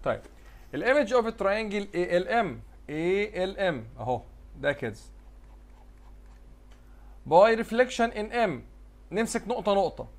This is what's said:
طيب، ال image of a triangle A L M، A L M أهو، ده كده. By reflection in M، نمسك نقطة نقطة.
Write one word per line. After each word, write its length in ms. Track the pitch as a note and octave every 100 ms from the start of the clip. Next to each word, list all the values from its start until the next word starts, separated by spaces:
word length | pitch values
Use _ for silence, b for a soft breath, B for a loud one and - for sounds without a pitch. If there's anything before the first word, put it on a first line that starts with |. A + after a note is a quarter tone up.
طيب، 180 | C#3 A2+ - - b b b
ال 100 | E3
image 280 | G#3 C#4+ A3+
of 140 | B3 A3+
a 60 |
triangle 560 | A3+ G3 G#3 A3 G3+ G3+
A 180 | F3 F3+
L 160 | F3 F#3
M، 320 | A3+ G3 A2+ - - -
A 420 | D3+ E3+ G3 G#3 F3
L 220 | F#3 F#3+
M 420 | F#3+ C#3+ A2+ A#2+
أهو، 220 | A2+ B2 - - - -
ده 140 | C#3
كده. 220 | C#3+ A#2+ G2+ - - - - - - - - - - - - - - - - - b b b b b -
By 260 | D#3+ G#3+ A3+
reflection 560 | A#3 A3+ B3+ - A#3
in 200 | G#3+ G#3+
M، 300 | A#3 A3 B2+ - - - - -
نمسك 360 | F#3 A3+ A#3 G3
نقطة 260 | B3 G#3
نقطة. 340 | G3 F3 - -